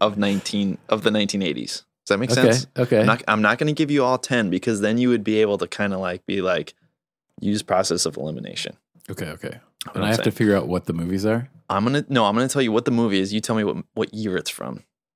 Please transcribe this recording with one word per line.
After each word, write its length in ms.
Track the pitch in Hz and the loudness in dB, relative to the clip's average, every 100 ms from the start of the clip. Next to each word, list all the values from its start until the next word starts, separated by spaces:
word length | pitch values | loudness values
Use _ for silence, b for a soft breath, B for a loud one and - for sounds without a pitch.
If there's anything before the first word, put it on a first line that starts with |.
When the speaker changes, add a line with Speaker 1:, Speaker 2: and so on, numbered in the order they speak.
Speaker 1:
of 160 | 104 101 | 0 2
nineteen, 600 | 101 98 - 104 98 - - | 0 0 -2 -2 -2 -4 -2
of 140 | 110 | 0
the 80 | 113 | 2
nineteen 320 | 107 101 98 | 2 0 0
eighties. 420 | 90 62 57 - _ _ - | -2 -4 -6 -10 _ _ 0
Does 80 | |
that 40 | 101 | 0
make 120 | 127 | 2
Speaker 2:
Okay, 220 | 131 123 | 4 6
Speaker 1:
sense? 140 | 127 - - | 4 0 -2
Speaker 2:
okay. 220 | 123 110 | 2 4
Speaker 1:
I'm 60 | 110 | 4
not, 160 | 113 - | 2 2
I'm 140 | 107 | 2
not 160 | 104 120 | 4 2
gonna 140 | 151 | 0
give 180 | 147 147 | 0 2
you 140 | 147 | 2
all 140 | 123 127 | 2 0
ten 320 | - 127 101 | 0 0 2
because 300 | 92 - 107 | 0 0 0
then 180 | 104 117 | 2 2
you 100 | 123 | 4
would 140 | 117 | 2
be 160 | 107 107 | 2 2
able 180 | 107 101 | 4 2
to 80 | 87 | -2
kinda, 320 | - 101 95 | -2 -2 -2
like, 260 | 92 90 - | -4 -6 -4
be 140 | 98 | -2
like, 320 | 92 87 - - _ _ _ _ _ - | 0 0 -2 -12 _ _ _ _ _ -6
use 220 | 98 104 | -2 -2
process 440 | - 95 98 87 82 | 0 0 0 0 -2
of 100 | 76 | -4
elimination. 600 | 76 76 50 50 - - _ _ - | -8 -8 -10 -10 -12 -14 _ _ -14
Speaker 2:
Okay, 160 | 95 78 | -10 -10
okay. 340 | 82 - - _ - | -10 -12 -14 _ -16
Speaker 1:
What 100 | - - | -10 -4
Speaker 2:
And 80 | |
Speaker 1:
I'm 40 | 101 | 0
Speaker 2:
I 0 | |
have 100 | 113 | 2
to 60 | |
Speaker 1:
saying. 120 | 117 - | 0 0
Speaker 2:
figure 200 | 110 98 | 0 0
out 100 | 82 | -2
what 160 | 90 - | -4 -2
the 60 | |
movies 320 | 82 85 95 | -4 -2 -2
are? 240 | 104 117 131 - - | 0 -2 -4 -14 -4
Speaker 1:
I'm 140 | 98 | 0
gonna, 200 | 113 143 - | 0 0 0
no, 160 | 131 104 | 2 2
I'm 80 | |
gonna 140 | 110 127 | 2 0
tell 140 | 143 | 0
you 100 | 120 | 2
what 120 | 110 | 2
the 60 | 120 | 2
movie 280 | 117 113 98 | 2 2 2
is. 120 | 95 | 0
You 80 | 107 | -2
tell 140 | - 110 | -2 0
me 80 | |
what, 120 | 104 87 - | 0 -4 -8
what 180 | - - | -4 -4
year 240 | 107 107 92 | -4 -4 -4
it's 140 | - | -4
from. 320 | - 55 60 _ _ _ | -8 -10 -12 _ _ _